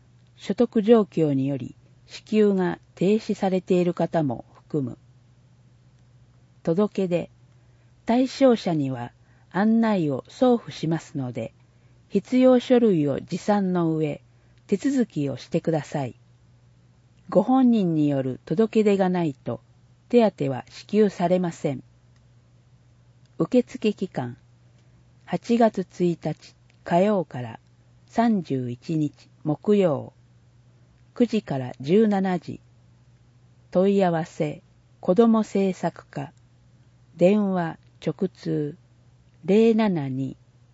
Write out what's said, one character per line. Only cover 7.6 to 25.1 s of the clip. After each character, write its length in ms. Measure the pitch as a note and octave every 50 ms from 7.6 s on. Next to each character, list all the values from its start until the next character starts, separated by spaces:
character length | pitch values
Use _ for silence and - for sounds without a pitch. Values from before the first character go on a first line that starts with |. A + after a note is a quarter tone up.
| _ _ _ _ _ _ _ _ _
対 220 | - A3+ B3 C4 B3
象 280 | - - C4+ C4 A#3
者 180 | G#3+ - G3 E3+
に 180 | D#3 C#3 C3+
は 200 | C3 A#2+ A#2+ B2+ - _ _ _ _ _ _ _
案 300 | - E3+ G#3 A3 A3 A3+
内 280 | A3+ A3 G#3+ F#3+ E3 D3
を 140 | C#3 A#2+ - -
送 280 | - - C4 B3+ B3 A#3
付 140 | - -
し 160 | - - - D#3+
ま 120 | E3 D#3+
す 180 | - - - C#3+
の 160 | C3+ B2 A#2+
で、 200 | A#2+ A2 - - _ _ _ _ _ _ _ _ _ _ _
必 300 | - G3+ - - - B3+
要 240 | B3+ B3+ B3+ B3
書 180 | - - B3+ A#3+
類 280 | A#3 A3 F#3+ D#3+ D3 C#3+
を 100 | C3 -
持 180 | - - - -
参 360 | - - G#3 G#3 G3 F#3 F3+
の 220 | F3 E3+ D#3+ D#3+
上、 260 | D#3 D#3 D3 D3 - - _ _ _ _ _ _ _ _ -
手 100 | G3+ F#3+
続 280 | - C#4 C#4 C4 A#3
き 240 | - - D3+ C#3+ C#3
を 60 | B2+
し 140 | B2 - -
て 100 | - E3
く 120 | - -
だ 120 | D#3+ D3+ C#3
さ 220 | - - D#3 C3+
い。 100 | A#2+ - - _ _ _ _ _ _ _ _ _ _ _ _ _ _ _ _ _ _ _ _ _ -
ご 160 | - C4+ -
本 280 | - B3+ C4 C4 B3
人 220 | A#3 A3 F#3+ F3 E3
に 140 | D#3 D3+ D3
よ 160 | C#3+ C3+ C3
る 160 | C3 B2+ A#2 -
届 380 | - E3 E3+ A3+ A3 - A3+ G#3+
け 0 |
出 100 | G#3 G3+
が 140 | F#3+ G3 F3+
な 140 | F3+ F3+ E3+
い 80 | D#3 C3+
と、 260 | - _ - A#2 A2+ - _ _ _ _ _ _ _ _ _
手 240 | - A#3+ A3+ G3+
当 180 | - - D3+ C3+
は 140 | C3 A#2+ - -
支 180 | - - - -
給 220 | - G#3 G#3+ G3
さ 180 | - - F3+ E3+
れ 120 | F3+ F#3
ま 120 | F3+ E3+
せ 220 | D#3+ - - D#3+ C3+
ん。 100 | B2 - _ _ _ _ _ _ _ _ _ _ _ _ _ _ _ _ _ _ _ _ _ _ _ _ _ _ _ _ _ _ -
受 220 | E3 - - B3
付 320 | A#3+ - - B3+ - G#3+ G3+
期 160 | - G3+ F#3
間、 280 | - - B2+ A#2+ B2 - _ _ _ _ _ _ _ _ _ _ _ _ _ _